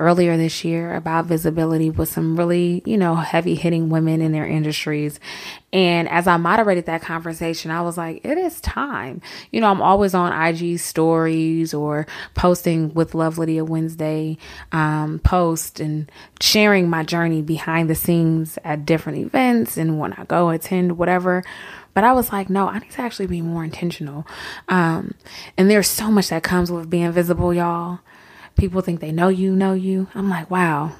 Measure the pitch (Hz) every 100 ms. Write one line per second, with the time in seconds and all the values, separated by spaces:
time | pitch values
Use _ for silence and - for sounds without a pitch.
0 | 160 175 170 165 165 - 170 165 170 175
1 | 165 165 165 160 165 165 160 160 160 160
2 | 160 - 160 165 170 175 175 175 - 220
3 | 175 165 156 165 170 165 170 170 165 160
4 | 160 160 160 156 - 156 151 151 - 151
5 | 147 147 - - - - _ 190 180 170
6 | 170 170 175 170 170 220 214 180 170 165
7 | - 165 165 160 165 160 160 165 170 170
8 | 165 - - 311 359 - - - 277 165
9 | 123 175 - - - 226 220 190 165 196
10 | 196 180 175 - 165 165 175 170 - -
11 | 160 165 165 160 160 165 160 147 151 147
12 | 151 - - - 180 175 175 160 156 160
13 | 160 165 160 160 160 160 160 160 160 160
14 | 156 156 156 160 - - - 160 151 156
15 | 151 160 - 180 170 165 - - 151 151
16 | 147 - - - - 220 214 202 175 165
17 | 160 170 170 160 151 160 - 165 160 160
18 | - 170 165 160 160 - 165 151 147 160
19 | 160 143 - - 254 240 - - 160 156
20 | 139 - - 170 175 165 - 185 180 170
21 | 170 180 185 180 180 - - - - -
22 | 220 262 233 202 190 190 190 196 - -
23 | 240 - 190 175 165 170 160 - 175 -
24 | 147 147 156 - - - - 185 165 160
25 | - - - - - - 190 208 185 -
26 | 214 214 180 165 - 180 175 175 165 175
27 | 170 170 175 170 175 175 170 170 175 180
28 | - - - - - - 190 185 180 170
29 | 156 160 180 185 190 190 190 190 185 190
30 | 190 - 196 170 160 185 175 147 156 -